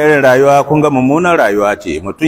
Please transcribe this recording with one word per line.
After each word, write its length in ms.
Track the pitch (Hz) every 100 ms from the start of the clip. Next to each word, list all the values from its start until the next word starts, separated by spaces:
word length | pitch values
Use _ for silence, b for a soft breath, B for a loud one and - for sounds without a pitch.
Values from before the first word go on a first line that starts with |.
irin 200 | 151 147 135
rayuwa, 400 | 127 139 143 139
kun 140 | 151
ga, 80 | 147
mummunan 480 | 135 131 151 175 165
rayuwa 400 | 113 104 101 101
ce, 240 | 92 76
mutum 260 | 98 -